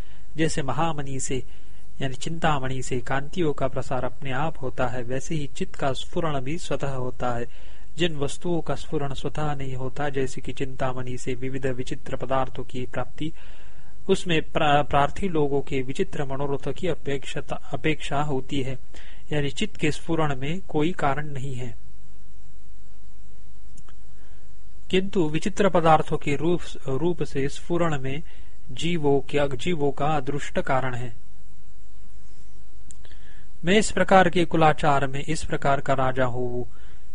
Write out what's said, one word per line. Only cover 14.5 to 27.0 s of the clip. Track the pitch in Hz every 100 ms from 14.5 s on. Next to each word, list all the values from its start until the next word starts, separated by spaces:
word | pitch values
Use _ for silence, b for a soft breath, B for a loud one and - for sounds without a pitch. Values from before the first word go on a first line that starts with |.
| 165 151 143 143
प्रार्थी | 143 143 - 190
लोगों | 160 143 139
के | 135 139
विचित्र | 127 139 190 156
मनोरथ | 139 135 143 139 143
की | 131 180
अपेक्षता, | 147 143 139 - 147 - -
अपेक्षा | - 135 160 151 - 143
होती | 151 131 107 143
है, | 131 127 - B B B -
यानी | 151 143
चित्त | - 214 -
के | -
स्फुरण | - - 160 156 135
में | 139 180
कोई | - 151 156
कारण | 180 143 135 151
नहीं | 135 139 123
है। | 123 - - - - - - - - - - - - - - - - - - - - - - - - b b b b - - - -
किंतु | 185 190 202 156
विचित्र | 156 214 196 202
पदार्थों | 175 160 156 - 151
के | 151 139
रूप, | 160 175 - - -
रूप | 131